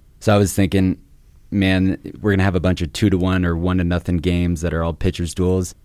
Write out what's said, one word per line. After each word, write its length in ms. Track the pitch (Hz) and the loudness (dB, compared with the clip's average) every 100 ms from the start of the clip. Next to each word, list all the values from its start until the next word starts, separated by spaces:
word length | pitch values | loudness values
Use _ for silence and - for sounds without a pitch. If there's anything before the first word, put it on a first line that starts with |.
| - - | -14 -6
so 120 | - | 2
I 40 | 104 | 2
was 160 | 101 | 2
thinking, 440 | - 98 98 95 - - - - - - | 2 0 2 0 -2 -8 -20 -20 -20 -6
"Man, 460 | 101 95 95 92 - - - | 0 2 2 0 -2 -8 -6
we're 100 | 104 | 0
gonna 120 | 98 | 2
have 120 | 95 90 | 2 0
a 60 | |
bunch 200 | 90 90 | 0 -2
of 120 | 85 | -4
two-to-one 500 | - 104 92 92 92 | 0 2 2 0 0
or 140 | 90 85 | 0 -2
one-to-nothing 600 | 90 92 87 87 - 90 | 0 0 0 -2 -2 -2
games 440 | 90 87 87 87 | 0 0 0 -2
that 120 | 85 | -2
are 100 | 80 | -2
all 100 | 82 | -4
pitchers' 400 | 80 92 - 87 | -2 -2 -2 -6
duels." 420 | - 90 92 90 - | -2 0 0 -2 -10